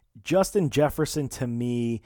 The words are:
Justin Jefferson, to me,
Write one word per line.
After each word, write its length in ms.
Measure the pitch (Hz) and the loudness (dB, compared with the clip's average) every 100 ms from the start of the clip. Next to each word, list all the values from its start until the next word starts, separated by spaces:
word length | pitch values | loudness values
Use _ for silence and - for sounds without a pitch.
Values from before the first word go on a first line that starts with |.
| _ - | _ -12
Justin 480 | - 175 190 202 156 | 0 2 2 2 0
Jefferson, 580 | 135 143 - 151 151 135 | 2 2 2 -2 -2 -4
to 180 | - 123 | -4 -6
me, 540 | 117 120 120 117 113 | -4 -2 -2 -2 -4